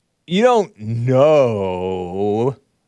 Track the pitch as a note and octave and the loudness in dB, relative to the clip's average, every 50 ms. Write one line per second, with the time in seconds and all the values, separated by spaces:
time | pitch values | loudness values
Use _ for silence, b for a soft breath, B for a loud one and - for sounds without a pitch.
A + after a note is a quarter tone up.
0 | _ _ _ _ _ - E3+ G3 A#3 B3+ B3 A3+ F#3 B2+ _ G#2 G#2+ G#2+ A#2 A#2 | _ _ _ _ _ -4 -2 2 2 4 2 2 0 -4 _ _ -10 -8 -6 -4
1 | A#2 B2+ B2+ B2+ C#3+ D#3 D#3 D3 C3 A#2+ A2 G2+ F#2+ F#2+ F2+ F2+ F#2 F#2 F#2+ F#2 | -2 0 2 4 4 4 4 4 2 2 0 -2 -4 -4 -4 -4 -4 -4 -6 -6
2 | F2+ F2 F2+ G2 G2+ G#2 G#2 A2 A#2 C#3 - _ _ _ _ _ _ | -8 -8 -6 -4 -4 -2 -2 -2 -2 -4 -4 _ _ _ _ _ _